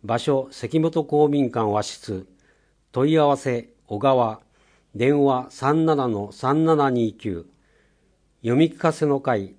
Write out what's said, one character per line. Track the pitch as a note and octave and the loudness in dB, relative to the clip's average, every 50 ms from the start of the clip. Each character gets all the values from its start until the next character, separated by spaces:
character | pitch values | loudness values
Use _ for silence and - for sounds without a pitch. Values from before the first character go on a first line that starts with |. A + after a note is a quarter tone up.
| _ | _
場 | G#2 A2+ A#2+ | -2 -4 -2
所、 | - - C#3+ C3+ C3 C3+ | 0 0 -2 -2 -2 -6
関 | - - - A2 - D#3+ | -12 -12 -12 -4 -2 0
本 | D#3 E3 D#3 E3 D3+ | 0 0 0 -2 -4
公 | D3 D3+ D3 D3+ D3 | 0 2 2 2 4
民 | C#3+ D3 C#3 A#2+ | 4 0 0 0
館 | - A#2 A2 G#2+ | 0 -2 -2 0
和 | G#2 G#2+ | 0 -2
室。 | G#2 - - - - - G#2 F#2 F#2+ _ _ _ _ _ _ _ _ _ _ _ _ _ | -2 -4 -10 -14 -10 -10 -8 -10 -10 _ _ _ _ _ _ _ _ _ _ _ _ _
問 | _ B2 C3 D3 | _ -2 0 2
い | D#3+ D#3+ | 2 4
合 | D3+ C#3+ | 4 2
わ | C#3+ | 2
せ、 | C#3 - C#3+ B2 A#2+ A2+ - _ _ _ _ | 0 -2 -4 -4 -4 -6 -10 _ _ _ _
小 | A2 G#2 | -10 -2
川。 | G#2 C#3 C3+ B2+ A#2+ A2+ A2 - _ _ _ _ _ _ _ _ _ _ _ | 0 2 2 2 2 0 -2 -8 _ _ _ _ _ _ _ _ _ _ _
電 | - A#2 C3 D3 D3 C#3+ | -2 0 2 2 4 2
話、 | C#3 C3+ B2+ B2+ - | 2 2 0 -4 -8
三 | - - C3 C3+ D3 D#3+ D#3+ D#3+ | -12 -4 -2 0 2 2 2 2
七 | D#3 C#3+ C3+ B2 | 2 2 0 0
の | A2 G2+ G2+ G2+ | -2 -2 -6 -8
三 | - - - B2+ C#3 D#3 D#3+ | -12 -6 -2 0 0 2 2
七 | D#3+ D#3+ D3+ C#3+ C#3 | 2 2 2 2 2
二 | B2+ A#2+ A#2 A2 G#2 | 2 0 -2 -2 -4
九。 | - - A2+ F#2 E2 E2 _ _ _ _ _ _ _ _ _ _ _ _ _ _ _ _ _ _ _ _ | -6 -8 -8 -8 -8 -10 _ _ _ _ _ _ _ _ _ _ _ _ _ _ _ _ _ _ _ _
読 | A2+ A#2+ C3+ | 0 2 2
み | D#3+ D#3+ | 2 2
聞 | - - | 0 -2
か | - E3+ | -2 -2
せ | D#3 - D#3 D3 | 0 0 0 0
の | C#3+ C#3 | 0 0
会 | C#3 C#3 B2 G#2+ G2 F#2+ - | 0 -2 -2 -2 -2 -6 -14